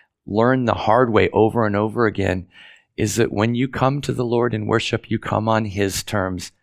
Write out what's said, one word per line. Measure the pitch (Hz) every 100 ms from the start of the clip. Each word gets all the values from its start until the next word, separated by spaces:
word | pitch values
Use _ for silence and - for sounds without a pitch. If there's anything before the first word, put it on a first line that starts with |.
| _ _ -
learn | 101 120 131
the | 117
hard | 98 - 117 123
way | 107 92
over | 101 110 113 107
and | 101
over | 110 113 110
again, | 95 98 92 - - - - _ -
is | 104 98
that | -
when | 101 113
you | 120 139
come | - 131 143
to | 135
the | 120
Lord | 120 117 120
in | 110 104
worship, | 113 - 110 -
you | 110
come | - 107 110
on | 110 107
his | 101 98 95
terms, | - 107 92 90 - _